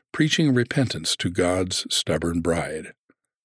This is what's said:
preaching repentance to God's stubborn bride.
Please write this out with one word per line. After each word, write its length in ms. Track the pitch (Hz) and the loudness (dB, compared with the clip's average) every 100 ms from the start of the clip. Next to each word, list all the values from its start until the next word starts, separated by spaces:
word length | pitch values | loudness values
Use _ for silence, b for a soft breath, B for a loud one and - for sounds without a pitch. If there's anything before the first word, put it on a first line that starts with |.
| B | B
preaching 400 | - 151 - 156 | 0 2 4 4
repentance 640 | 123 120 - 123 - 80 - | 4 2 2 0 0 -4 -2
to 140 | 95 | -2
God's 560 | 90 90 90 92 - - | 0 2 2 0 -4 -4
stubborn 540 | - - 80 85 85 | -4 -2 -2 0 0
bride. 500 | 82 85 76 76 - - _ _ _ _ | 0 0 -2 -6 -10 -18 _ _ _ _